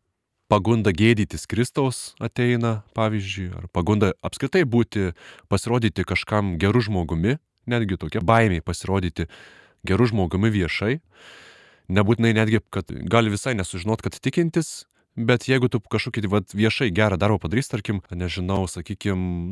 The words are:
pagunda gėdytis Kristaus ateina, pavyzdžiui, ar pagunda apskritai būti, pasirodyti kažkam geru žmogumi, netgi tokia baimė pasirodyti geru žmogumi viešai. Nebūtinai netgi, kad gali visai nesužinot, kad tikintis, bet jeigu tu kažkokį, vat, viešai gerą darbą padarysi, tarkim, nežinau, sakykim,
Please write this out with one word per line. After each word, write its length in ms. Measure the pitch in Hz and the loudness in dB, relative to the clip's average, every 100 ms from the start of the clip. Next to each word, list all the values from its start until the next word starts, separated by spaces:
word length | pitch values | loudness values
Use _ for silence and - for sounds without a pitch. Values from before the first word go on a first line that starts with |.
| _ _ _ _ - | _ _ _ _ 0
pagunda 420 | 104 92 113 104 | 2 4 2 2
gėdytis 540 | 87 110 113 101 - - | 4 4 4 0 -6 -6
Kristaus 680 | 92 123 - 135 - - - | -4 -2 0 -2 -2 -10 -10
ateina, 640 | 110 - 123 120 117 110 - - | -8 -2 0 0 0 -2 -6 -2
pavyzdžiui, 540 | 110 107 98 95 90 | -2 -2 -4 -8 -8
ar 160 | 87 87 | -10 -6
pagunda 400 | - 85 104 98 - - | -2 2 2 2 0 -8
apskritai 400 | - 135 190 143 | -6 0 2 2
būti, 480 | 117 113 107 92 - - - - | 2 0 0 -4 -4 -14 -20 -2
pasirodyti 600 | 98 - 123 113 - 90 | -2 2 0 0 0 -2
kažkam 480 | 92 - 107 101 82 | -4 -2 0 0 0
geru 220 | 98 117 | 2 2
žmogumi, 560 | 107 95 80 82 95 147 _ _ - | 0 -2 -2 0 0 -2 _ _ -4
netgi 320 | 120 104 92 | -2 -2 -4
tokia 220 | 80 110 87 | -6 -2 4
baimė 380 | 113 110 85 - | 6 6 2 -4
pasirodyti 640 | 87 - 95 90 - 82 - - - _ _ - | -6 -2 0 0 -2 -6 -10 -20 -20 _ _ 0
geru 240 | 98 120 | 2 2
žmogumi 420 | 107 90 92 110 | 2 0 2 2
viešai. 460 | 104 85 - 101 151 - _ - - - - _ _ - | 2 0 -2 -2 -4 -8 _ -20 -20 -20 -20 _ _ -2
Nebūtinai 460 | 92 101 113 113 110 | 2 4 4 4 2
netgi, 240 | 110 110 - | 2 0 0
kad 200 | 98 - | -8 -8
gali 420 | - - 113 110 | -8 0 2 2
visai 220 | 101 135 113 | 0 -2 -4
nesužinot, 440 | 92 92 87 110 | -4 -6 -4 -4
kad 160 | 95 - | -4 -6
tikintis, 680 | 135 175 170 170 160 - - _ _ - | -4 0 0 0 -4 -8 -20 _ _ -4
bet 300 | 113 123 - | 0 2 2
jeigu 200 | 131 123 | 0 2
tu 120 | 117 | -2
kažkokį, 440 | - 110 - 117 101 | -2 -4 -4 -4 0
vat, 240 | 104 92 | 0 0
viešai 380 | 101 110 - 123 | 0 0 2 0
gerą 240 | 87 107 90 | 2 2 2
darbą 220 | 101 104 | 2 0
padarysi, 300 | 82 107 - | -2 -4 -4
tarkim, 300 | 117 - 101 - | -6 -4 -6 -6
nežinau, 580 | 87 90 92 90 98 92 | -8 -6 -6 -2 -2 -2
sakykim, 500 | - 82 101 104 92 92 87 87 | -6 -12 -6 -4 -2 -2 -4 -4